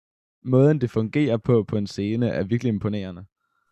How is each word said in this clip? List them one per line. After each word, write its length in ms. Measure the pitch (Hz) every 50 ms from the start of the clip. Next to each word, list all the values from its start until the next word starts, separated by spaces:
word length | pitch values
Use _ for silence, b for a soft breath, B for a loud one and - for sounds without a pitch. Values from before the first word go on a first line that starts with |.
| _ _ _ _ _ _ _ _ -
måden, 360 | 127 127 131 135 147 156 143
det 100 | 123 117
fungerer 460 | - 113 110 104 - 139 151 127 113
på, 280 | 110 - 131 123 113 101
på 120 | - -
en 100 | 107 101
scene, 420 | 95 - - 101 101 110 120 120 107
er 160 | 71 69 95
virkelig 240 | 95 113 120 123 120 107
imponerende. 520 | 98 - 107 104 104 95 95 90 87 98 - _ _ _ _ _ _ _ _